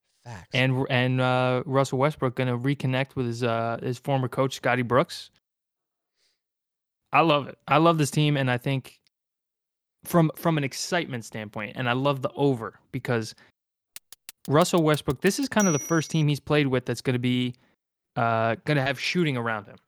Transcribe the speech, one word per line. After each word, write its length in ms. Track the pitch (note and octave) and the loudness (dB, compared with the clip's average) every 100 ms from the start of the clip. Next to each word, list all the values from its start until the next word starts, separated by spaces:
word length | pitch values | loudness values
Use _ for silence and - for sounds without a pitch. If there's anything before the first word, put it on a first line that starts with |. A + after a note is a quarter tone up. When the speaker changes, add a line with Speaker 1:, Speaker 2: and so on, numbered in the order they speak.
| _ _ | _ _
Speaker 1:
Facts. 240 | B2+ G#2 E2+ | -20 -18 -6
Speaker 2:
And, 320 | B2+ C3 B2+ C3+ | 0 2 2 0
and, 320 | B2+ B2+ B2+ | 0 2 2
uh, 420 | B2+ B2+ B2+ B2+ C3+ | 2 2 2 0 0
Russell 320 | C3 C3+ C3 | 0 0 2
Westbrook 360 | C#3+ D3 C3 A#2+ | 0 0 -4 -2
gonna 200 | B2+ B2 | -2 0
reconnect 580 | C3 C#3+ C3+ C3 C3+ - | -2 -2 -2 -2 -2 -4
with 100 | B2 | -4
his, 160 | A#2 | -2
uh, 360 | A#2+ A2+ A2+ A#2 | -2 0 -2 -4
his 160 | C3 A#2+ | -6 -6
former 300 | - C3+ B2+ | -2 -2 0
coach, 260 | - C3+ | 0 -2
Scotty 280 | - C3 B2 | 0 0 0
Brooks. 480 | A#2+ B2+ E3+ - - _ _ _ _ _ _ _ _ _ _ _ _ _ _ _ _ _ - | 2 2 2 -4 -18 _ _ _ _ _ _ _ _ _ _ _ _ _ _ _ _ _ -2
I 80 | C#3+ | 2
love 280 | D#3+ D3 B2 | 4 2 0
it. 100 | - - | -10 0
I 100 | D3+ | 4
love 200 | E3 E3 | 6 4
this 120 | C#3+ | 2
team, 260 | - D3+ D3 | 2 2 2
and 140 | C3 | 0
I 80 | B2 | 0
think 420 | C#3+ C3+ - _ _ _ _ _ _ _ _ _ _ _ | 0 -4 -6 _ _ _ _ _ _ _ _ _ _ _
from, 260 | - F3 D#3+ - | 0 4 4 2
from 220 | E3+ D#3 | -2 0
an 60 | |
excitement 600 | C#3 - - F3+ D#3+ B2+ | -2 -6 -4 -4 -4 -8
standpoint, 480 | A2+ A2+ G#2+ A2 G#2 - | -10 -12 -10 -10 -10 -4
and 120 | B2+ | -2
I 40 | |
love 300 | B2 C#3 C3+ | 0 0 0
the 80 | B2 - | -4 0
over 420 | C#3+ B2 G#2 - _ | 0 0 -4 -14 _
because 420 | C3 - A#2 G#2+ - - _ _ _ _ - _ - _ - - | -10 -2 -2 -4 -12 -20 _ _ _ _ -20 _ -20 _ -14 0
Russell 340 | C#3+ F3 F3+ | 2 4 2
Westbrook, 380 | D#3 D3+ - C3 | 2 0 -2 0
this 180 | F#3+ G3+ | 0 0
is 100 | C#4 | -2
kind 180 | A3 G3 | 2 2
of 60 | |
the 60 | D3 | 0
first 320 | - E3 C#3+ | 0 -2 0
team 180 | E3 D3 | 0 0
he's 120 | C#3 | 0
played 260 | - D3+ C#3 | 0 0 2
with 180 | B2+ B2 | 0 -2
that's 140 | A#2+ | -6
gonna 180 | - B2 | -2 -2
be, 360 | B2 B2 B2 - _ _ _ _ _ - | 0 -2 -2 -8 _ _ _ _ _ -2
uh, 400 | A#2 A2+ A2+ A2 | 0 2 0 -2
gonna 200 | - D3+ | -2 0
have 160 | C3 C3+ | 0 -2
shooting 360 | - F3+ D#3 B2+ | -4 0 0 0
around 280 | A#2 G#2+ G#2 | -4 -6 -8
him, 100 | A#2+ | -20